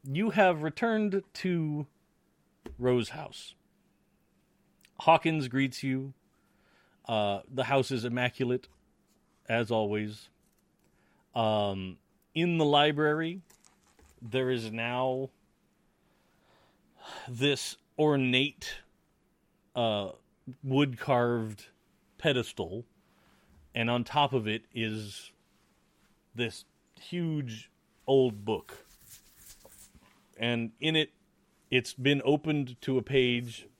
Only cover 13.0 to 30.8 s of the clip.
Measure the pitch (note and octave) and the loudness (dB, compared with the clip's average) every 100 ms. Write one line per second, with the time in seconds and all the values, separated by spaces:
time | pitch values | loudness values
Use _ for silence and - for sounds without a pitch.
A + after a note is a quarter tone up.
13 | D3+ D#3 E3 F#3 - _ - _ _ _ | 0 0 -4 -8 -14 _ -20 _ _ _
14 | - _ A#2 B2+ B2+ B2+ A2+ A2+ A#2+ B2 | -20 _ -6 -2 0 0 -2 -6 -4 -2
15 | C3 C3 C3+ _ _ _ _ _ _ _ | 0 -2 -6 _ _ _ _ _ _ _
16 | _ _ _ _ _ _ _ _ _ _ | _ _ _ _ _ _ _ _ _ _
17 | - - - A#2 D3 C3+ - - _ - | -18 -16 -12 0 2 2 -4 -12 _ 2
18 | D3+ C#3 B2+ B2+ C#3+ - - - - _ | 4 4 4 2 2 -4 -14 -14 -18 _
19 | _ _ _ _ _ _ _ - A#2 G#2 | _ _ _ _ _ _ _ -2 0 0
20 | F#2+ - _ _ - B2+ C3+ C3 C#3+ A#2 | -4 -10 _ _ -18 -12 0 2 2 -2
21 | - B2 A#2+ A#2+ A2 G#2 - _ _ _ | 0 2 2 0 -4 -10 -18 _ _ _
22 | _ - D#3+ B2+ A2+ - - A#2 - _ | _ -4 0 0 -4 -8 -8 -8 -12 _
23 | _ _ _ _ _ - - A#2 A#2 A#2+ | _ _ _ _ _ -20 -10 -4 0 0
24 | A#2+ D3 C#3+ C3 G#2+ A2 _ B2 A2+ G#2+ | 0 2 2 2 -2 -6 _ -6 -4 -6
25 | G#2 - - _ _ _ _ _ _ _ | -10 -14 -18 _ _ _ _ _ _ _
26 | _ _ _ A2+ A#2 - - _ _ - | _ _ _ -6 -6 -8 -20 _ _ -20
27 | - F3 E3 D#3 B2+ A2 - _ _ _ | -10 -6 -4 -4 -6 -12 -18 _ _ _
28 | - C3+ B2+ G#2 G2+ G#2+ - - - - | 2 4 4 0 -4 -4 -6 -20 -20 -20
29 | - - - - - - - - - - | -20 -20 -20 -20 -20 -20 -20 -20 -20 -20
30 | _ _ _ - A#2 A#2+ A#2 _ | _ _ _ -4 -2 0 -4 _